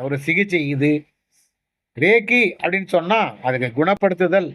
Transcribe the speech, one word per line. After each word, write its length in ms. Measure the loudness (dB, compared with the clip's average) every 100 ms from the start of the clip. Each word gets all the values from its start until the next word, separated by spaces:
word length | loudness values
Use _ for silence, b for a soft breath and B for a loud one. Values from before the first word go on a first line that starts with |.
ஒரு 140 | -4 -4
சிகிச்சை 440 | -2 -2 0 -2 -2
இது. 260 | 0 2 0 -4 _ _ _ _ _ _ _ _ 0
ரேக்கி 460 | 2 2 2 0 0 -2
அப்படின்னு 340 | -4 -4 -2
சொன்னா 300 | -2 2 0 0 -4
அதுக்கு 260 | -4 -2 -2
குணப்படுத்துதல் 800 | -2 0 2 0 0 0 0 -2